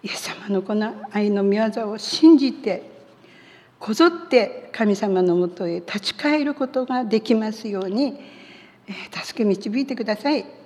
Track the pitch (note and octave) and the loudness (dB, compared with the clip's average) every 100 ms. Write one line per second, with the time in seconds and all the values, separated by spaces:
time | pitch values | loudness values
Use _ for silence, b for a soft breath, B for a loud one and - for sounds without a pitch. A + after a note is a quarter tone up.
0 | G3 - - - G#3 G3 F#3+ G#3+ A3 - | -8 -10 -10 -12 -4 -4 -2 -4 -4 -8
1 | - G#3 G#3 G3+ G3 G3+ A3 G3 G#3 G#3+ | -6 -2 0 2 2 2 0 -2 -6 -8
2 | - - D#4 D#4 C4 - G#3+ F#3 - - | -6 6 10 10 6 -2 -4 -4 -6 -20
3 | - - B B B B B _ - G#3+ | -20 -20 B B B B B _ -6 4
4 | E4+ E4+ - B3 G3+ - - - G#3+ G3+ | 4 4 2 2 2 -6 -14 -2 0 2
5 | G#3 F#3 F3+ F3 F3+ F3 F3+ E3+ F3 G#3 | 0 2 4 2 0 -2 -6 -6 -6 -8
6 | - - D4 D4+ D4 C#4+ B3+ C4 B3+ B3+ | -6 -4 0 0 0 -2 -4 -2 -2 -2
7 | A#3 A3 A3 A3 A3 G#3+ A3 G3 F#3+ G#3 | 0 0 2 0 0 -8 -8 -6 -4 -2
8 | C#4 C#4+ B B B B B B - F#3+ | -2 -4 B B B B B B -16 -16
9 | - - - - G#3+ F#3+ G#3+ A3+ C4+ B3+ | -14 -14 -12 -2 0 0 -2 -4 -4 -4
10 | A3 G#3 C#4+ D4 - - | -4 -2 0 0 -2 -16